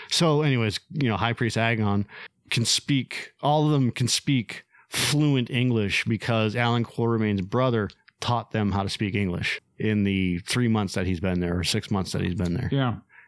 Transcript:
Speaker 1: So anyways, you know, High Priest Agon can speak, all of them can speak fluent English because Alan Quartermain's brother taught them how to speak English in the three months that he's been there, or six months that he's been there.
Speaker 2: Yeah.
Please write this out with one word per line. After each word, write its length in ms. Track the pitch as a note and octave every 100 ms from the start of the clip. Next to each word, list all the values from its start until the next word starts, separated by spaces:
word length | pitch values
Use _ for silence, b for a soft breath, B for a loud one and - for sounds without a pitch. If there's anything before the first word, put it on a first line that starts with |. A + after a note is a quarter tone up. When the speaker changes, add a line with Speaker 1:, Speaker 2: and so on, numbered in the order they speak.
| B
Speaker 1:
So 320 | - E3+ D3
anyways, 380 | D3+ B2+ A2 - -
you 160 | - B2
know, 60 | G2
High 160 | A#2
Priest 260 | A#2 A#2 A2
Agon 480 | A2+ A2+ G#2+ G2+ G2+ B B _ -
can 160 | A#2+ A2
speak, 680 | - - C#3 B2 - - _
all 240 | C#3 D3+ D3+
of 40 |
them 200 | D3 B2
can 160 | - A#2+
speak 560 | - - C3+ G2+ - - b b
fluent 600 | - B2 D3 D3+ C3+ A#2+
English 560 | B2 B2+ A2+ G2 - -
because 500 | A2 - A2+ A2 A2
Alan 300 | A#2+ A#2+ A2+
Quartermain's 560 | - A#2 A2+ G#2+ G2+
brother 480 | F#2+ A#2+ C3 A#2 G2 - _ _
taught 300 | - A#2 A2
them 200 | A2 G2+
how 120 | G2
to 60 | G2
speak 260 | - G#2 G2
English 440 | F#2+ E2+ - - - -
in 280 | A2 G#2 G2+
the 340 | G2 F#2 F2
three 300 | - B2 A#2+
months 240 | A2 F#2+
that 120 | G2+ F#2
he's 140 | F2
been 220 | F#2 F2+
there, 180 | F2 F2+
or 40 | F2+
six 260 | A2 -
months 220 | G2+ F2+
that 80 | G2+
he's 140 | F#2 F2+
been 180 | F2
there. 160 | F2 -
Speaker 2:
Yeah. 240 | C#3 B2+ G2 - B